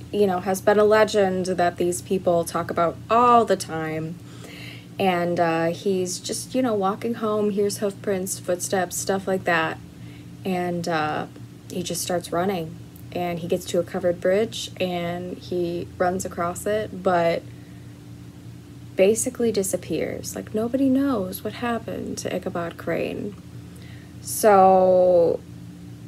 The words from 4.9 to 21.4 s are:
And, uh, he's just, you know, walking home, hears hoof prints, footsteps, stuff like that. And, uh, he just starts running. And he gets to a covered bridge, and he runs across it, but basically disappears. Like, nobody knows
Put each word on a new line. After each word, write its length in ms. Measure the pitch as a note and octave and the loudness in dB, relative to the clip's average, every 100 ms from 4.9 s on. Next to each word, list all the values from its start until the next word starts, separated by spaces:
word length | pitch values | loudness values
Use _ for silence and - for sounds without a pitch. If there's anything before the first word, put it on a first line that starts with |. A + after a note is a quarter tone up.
| - | -2
And, 400 | G3 F3 F3 E3+ | 0 2 0 2
uh, 280 | E3+ E3 E3 | 2 2 0
he's 520 | E3+ G3+ F#3 F3+ - | -2 -2 0 -2 -4
just, 340 | - A3 - | -6 -8 -4
you 80 | B3+ | -2
know, 120 | B3+ | 0
walking 420 | G#3 F#3+ A3 A#3 A#3 | 2 0 0 -4 -4
home, 340 | A3 G#3+ G#3 | -2 0 0
hears 280 | G3 G3+ G3 | 0 0 0
hoof 200 | G3+ G3 | -4 -4
prints, 380 | - F#3+ F#3+ - | -4 -2 -2 -6
footsteps, 580 | - F3 - G3 F3 - | -4 -4 -2 -2 -2 -2
stuff 300 | - G3 F#3+ | -2 -2 0
like 180 | F#3+ F3+ | -2 2
that. 320 | E3 D#3+ - - - - - - - G3 | 0 0 -4 -12 -16 -16 -16 -18 -10 -4
And, 420 | F3+ F3+ F3 E3+ | -2 -2 -4 -2
uh, 400 | D#3+ D3+ D3+ - - - - - | 0 0 -2 -6 -12 -18 -18 -12
he 140 | F#3 | -8
just 180 | E3+ E3+ | -6 -4
starts 300 | - F3 - | -2 -2 -2
running. 440 | E3+ F#3 F#3 D#3+ - - - - | -2 0 -2 -4 -10 -16 -18 -10
And 280 | F3 F3 E3+ | -6 -4 -4
he 80 | E3+ | -2
gets 180 | F#3 - | -2 0
to 140 | F3+ | -2
a 40 | |
covered 380 | E3+ F#3+ F3+ F3 | 0 0 0 2
bridge, 500 | F#3 G3 A3+ - - - | 2 2 2 -4 -10 -4
and 580 | F#3 F3 E3+ F3 F3+ F#3 | -4 -2 -4 -4 -8 -10
he 500 | - F3+ E3+ F3 F#3 - | -4 -2 -2 -4 -6 -2
runs 260 | F3+ F#3 | 0 0
across 420 | F3+ F#3 F3 F3+ G#3 | -4 -4 -4 -4 -2
it, 380 | G#3+ G#3+ F#3+ | -2 -2 -2
but 380 | F#3 F3 E3+ E3+ - - - - - - - - - - - - - - - - | 2 4 4 0 -4 -14 -18 -18 -18 -18 -18 -18 -18 -18 -18 -18 -18 -18 -6 4
basically 560 | F#3+ A3 C4 B3+ A#3 | 4 4 0 0 0
disappears. 840 | G#3 F#3+ F3+ - D#3 - - - G3 | 0 0 -4 -4 -4 -4 -6 -8 -10
Like, 180 | G3 | -6
nobody 340 | G#3+ A#3 C4 C#4 | -4 -2 2 4
knows 540 | C4 C#4 A#3 F#3 F#3+ | 4 2 0 -2 -6